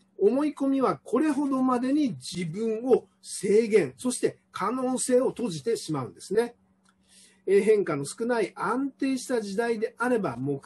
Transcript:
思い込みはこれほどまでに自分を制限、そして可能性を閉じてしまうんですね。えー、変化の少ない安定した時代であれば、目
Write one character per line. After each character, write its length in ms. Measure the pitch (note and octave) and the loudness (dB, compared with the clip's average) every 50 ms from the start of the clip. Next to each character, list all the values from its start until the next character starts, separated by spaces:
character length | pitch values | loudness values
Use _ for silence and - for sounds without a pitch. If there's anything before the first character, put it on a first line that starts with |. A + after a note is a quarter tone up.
| _ _ _ - | _ _ _ 2
思 240 | F#3+ G#3 A#3+ C4+ D4+ | 2 2 4 2 0
い 100 | D4+ C#4+ - | -2 -2 -2
込 80 | C#4 | -2
み 140 | C#4 C4+ C4+ | 0 0 2
は 180 | B3+ G#3 F3 - | 2 0 0 -2
こ 220 | _ - - B3+ | _ -2 0 2
れ 100 | D#4 D#4 | 2 2
ほ 180 | D4 C#4+ D4 C4+ | 0 0 0 0
ど 140 | C4+ C4 | 0 0
ま 160 | C4 B3+ B3+ B3 | 2 2 2 0
で 140 | B3+ B3+ | 0 0
に 240 | C#4 D#4 D4+ B3 D#3+ B2+ | 2 2 0 0 -2 -6
自 240 | - - - F3 F#3 | -10 -10 -8 -6 -6
分 400 | D#3+ D#3 G3+ A3+ A3+ A3 A3 A#3+ | -6 -4 -4 -4 -2 -4 -2 2
を 220 | C4 A#3 G#3 - _ _ _ | 2 2 2 2 _ _ _
制 460 | - - - - - F#3+ G3 A3 A#3+ G#3+ | -16 -14 -10 -6 0 4 4 4 4 6
限、 260 | G#3+ G3+ E3 B2+ - | 4 4 4 2 -2
そ 140 | - - B3+ | -4 -4 -4
し 80 | B3 - | -2 0
て 200 | - - - - _ _ | -2 -2 -2 -6 _ _
可 220 | - - F#3 G3+ | -8 -4 -4 -2
能 260 | B3 C4 B3+ B3+ B3+ A#3+ | -2 -2 -2 -2 -2 -2
性 220 | - - B3 B3 | 0 2 4 4
を 80 | C4 G#3 | 4 2
閉 200 | - - A#3 A3 | 0 -2 -4 -4
じ 160 | E3 D3+ C3 | -4 -4 -2
て 120 | A#3 - | -2 -2
し 160 | - - - | -2 -4 -4
ま 120 | D3+ C#3 B2+ | -4 -4 -4
う 40 | G2+ | -6
ん 60 | F2 | -10
で 60 | - | -14
す 140 | - - F#3 | -8 -2 0
ね。 220 | A3 A#3+ A#3 - _ _ _ _ _ _ _ _ _ _ _ _ - - _ _ _ _ | 0 0 0 -4 _ _ _ _ _ _ _ _ _ _ _ _ -20 -20 _ _ _ _
え 120 | - G3 G3+ | 2 4 4
ー、 40 | |
変 220 | F#3+ G#3+ A3 G#3 F#3 | 6 6 4 4 2
化 100 | F3 D3+ | 0 -2
の 100 | C#3 C#3 | -4 -4
少 220 | - - - A#3 | -6 -6 -6 -4
な 140 | A#3+ B3 A#3 | -2 0 0
い 120 | G3 - - | -2 -2 -4
安 340 | - D#3+ F#3 A3+ C4 C#4 C4+ | -6 -4 -2 -2 -2 -2 -4
定 260 | - _ C4+ C4+ C4+ | -4 _ -2 -2 -2
し 100 | B3+ - - | -4 -4 -2
た 120 | B3+ A#3 | -2 -2
時 160 | G#3 G3+ G3 | -2 -2 -2
代 220 | G3+ A#3 A#3 A#3 G#3+ | -2 0 0 0 -2
で 160 | A3 B3 - | -4 -6 -4
あ 120 | - A#3 B3 | -4 0 0
れ 100 | B3 A3+ | 0 0
ば、 180 | F#3+ D3+ A#2+ | 0 -2 -4
目 240 | A#2+ C3 C#3+ C#3+ C3+ - | -4 -4 -4 -4 -6 -8